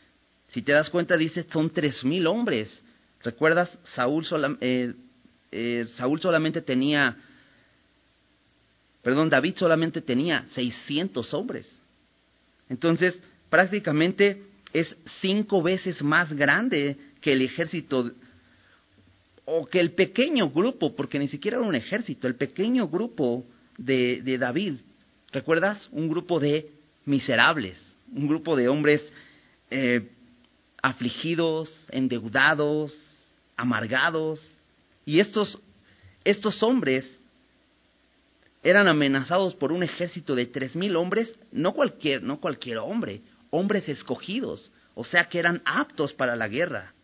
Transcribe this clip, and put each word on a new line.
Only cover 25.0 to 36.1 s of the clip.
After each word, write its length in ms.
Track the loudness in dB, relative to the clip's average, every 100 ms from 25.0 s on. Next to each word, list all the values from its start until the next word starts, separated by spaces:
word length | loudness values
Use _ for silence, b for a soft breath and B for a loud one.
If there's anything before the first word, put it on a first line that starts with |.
| _ _ _
¿Recuerdas? 580 | -6 0 2 2 -2 -8
Un 160 | -4 -2
grupo 320 | -2 0 0
de 320 | 2 0 -2 -18 _ _ -2
miserables, 760 | 0 2 4 6 4 -4 -10 -20 _ -14
un 140 | -4 -2
grupo 280 | -2 0 2
de 140 | 2
hombres, 320 | 4 4 2 0 B B B B B -8
eh, 400 | -2 2 0 -2 _ _ _ _ _ _ -2
afligidos, 880 | -2 -2 -6 -4 -4 0 0 0 -6 -14 -10
endeudados, 1080 | -4 -2 -2 -2 2 4 4 0 -2 -4 -10 -20 -20 -20 _ _ -6
amargados. 840 | -2 -2 -2 0 0 0 -4 -6 -12 _ _ _ _ _ 0
Y 140 | 2
estos, 400 | 2 0 -4 -6 _ _ b b b